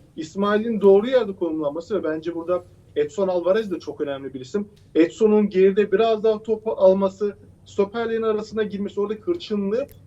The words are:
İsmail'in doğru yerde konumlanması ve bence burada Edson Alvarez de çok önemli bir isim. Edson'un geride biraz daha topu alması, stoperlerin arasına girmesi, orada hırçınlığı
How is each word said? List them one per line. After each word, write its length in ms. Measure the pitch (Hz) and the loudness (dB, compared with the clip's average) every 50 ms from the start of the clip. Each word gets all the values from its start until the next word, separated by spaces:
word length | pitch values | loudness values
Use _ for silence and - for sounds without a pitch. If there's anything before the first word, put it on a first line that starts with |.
| - _ _ | -20 _ _
İsmail'in 640 | 165 156 - - 196 202 202 208 214 220 233 220 196 | -12 -12 -8 -4 -2 0 0 0 0 0 -2 -2 4
doğru 260 | 202 196 190 202 220 | 6 6 8 6 6
yerde 300 | 254 262 247 220 196 190 | 4 2 2 0 -2 -4
konumlanması 580 | - 175 165 156 156 151 143 143 170 165 - 214 | -4 -4 -4 -2 -2 -4 -4 -4 -6 -6 -4 -4
ve 100 | 175 160 | -4 -2
bence 300 | 156 160 160 160 170 170 | -4 -4 -4 -6 -6 -8
burada 300 | 165 151 170 180 175 - - - _ _ _ - | -6 -4 -2 -4 -4 -4 -10 -20 _ _ _ -4
Edson 320 | 147 147 147 - 202 190 185 | -2 -2 -2 -2 -2 -2 -2
Alvarez 420 | 180 180 170 180 190 220 226 196 | -2 0 0 0 0 0 0 -4
de 80 | 170 160 | -6 -8
çok 220 | - 151 - - | -8 -10 -8 -6
önemli 340 | 151 139 139 135 139 135 131 | -6 -6 -6 -8 -10 -12 -12
bir 60 | 127 | -12
isim. 280 | 127 - - 202 202 - - - - _ - | -10 -6 -6 -6 -6 -8 -12 -20 -18 _ 2
Edson'un 540 | 156 170 165 - - 226 208 214 214 208 - | 2 2 2 2 2 2 4 4 4 4 2
geride 440 | - 185 190 196 190 208 202 196 | 4 4 4 4 4 2 2 2
biraz 320 | 196 196 226 226 226 214 202 | 2 2 2 2 2 2 2
daha 180 | 220 214 214 | 0 0 0
topu 300 | 214 226 214 214 - 220 | -2 -4 -4 -4 -4 -6
alması, 640 | 226 - 196 190 190 196 196 190 190 - 208 202 196 - - - - _ - | 0 4 4 4 6 4 2 -2 -2 -4 -6 -6 -6 -8 -16 -20 -20 _ -20
stoperlerin 580 | - - - 196 196 233 233 233 226 226 220 | -6 -2 -2 -2 -2 -2 -4 -4 -2 -2 -2
arasına 400 | 226 220 214 214 214 - 208 220 | -2 -2 -2 -2 -6 -6 -4 -4
girmesi, 380 | 214 190 202 190 202 202 - 202 | -4 -4 -4 -6 -8 -6 -4 -4
orada 140 | 208 208 220 | -4 -4 -6
hırçınlığı 720 | 208 - 180 170 - - - 208 208 196 196 214 254 285 - - - - | -4 -4 -4 -4 -4 -4 -4 -4 -4 -2 -2 -2 -4 -4 -6 -10 -18 -20